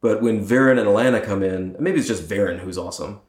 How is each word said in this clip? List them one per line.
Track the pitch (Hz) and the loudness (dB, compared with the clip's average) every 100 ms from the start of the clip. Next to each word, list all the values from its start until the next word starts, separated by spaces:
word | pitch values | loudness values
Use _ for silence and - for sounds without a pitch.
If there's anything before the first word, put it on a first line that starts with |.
But | 117 110 | 0 2
when | 117 110 98 | 0 0 2
Varen | 120 131 127 | 4 4 4
and | 104 | 4
Alana | 101 127 120 | 4 4 2
come | 101 98 | 0 -2
in, | 95 92 92 - | -2 -2 -6 -4
maybe | 160 185 | -2 0
it's | 127 | -2
just | 107 80 | -4 -4
Varen | 101 98 85 | -2 -2 -2
who's | 90 90 | -8 -8
awesome, | - - 76 104 | -8 -10 -12 -12